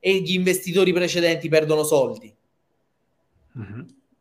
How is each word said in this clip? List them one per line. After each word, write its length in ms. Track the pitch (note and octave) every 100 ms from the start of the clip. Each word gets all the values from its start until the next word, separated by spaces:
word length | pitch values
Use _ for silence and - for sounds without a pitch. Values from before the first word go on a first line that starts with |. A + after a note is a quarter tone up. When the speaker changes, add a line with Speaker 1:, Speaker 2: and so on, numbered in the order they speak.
Speaker 1:
e 200 | F3+ F#3+
gli 100 | E3
investitori 600 | F#3 F#3 F3+ F#3 F3 F#3
precedenti 560 | F3 F3 F3 E3+ E3 D#3+
perdono 340 | D#3 D#3 D#3
soldi. 500 | D3+ D3+ B2 A2 G#2+ _ _ _ _ _ _ _ _ _ _ _ _
Speaker 2:
Mhm. 320 | B2 G2+ G#2+ C3+ _ _ _